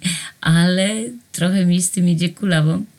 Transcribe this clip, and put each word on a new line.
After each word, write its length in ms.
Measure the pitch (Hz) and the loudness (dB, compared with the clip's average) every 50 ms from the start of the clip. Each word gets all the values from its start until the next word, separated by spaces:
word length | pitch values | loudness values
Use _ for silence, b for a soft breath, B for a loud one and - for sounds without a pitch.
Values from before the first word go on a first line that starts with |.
| B 180 175 B B B B B | B -8 -8 B B B B B
ale 640 | - - 165 170 170 180 180 185 190 202 214 220 220 240 240 240 - _ | -2 2 2 4 4 2 2 2 0 -2 -2 -4 -6 -8 -10 -14 -16 _
trochę 340 | - - 175 180 190 196 185 | -6 -4 -2 0 0 2 2
mi 160 | 175 175 180 | 2 2 2
z 100 | 175 - | 0 -2
tym 180 | - - 175 175 | -2 0 2 2
idzie 200 | 175 160 170 180 | 2 0 0 -4
kulawo. 500 | 180 - - 196 175 160 151 156 165 185 208 - _ | -6 -4 -2 0 2 2 2 2 0 -2 -4 -8 _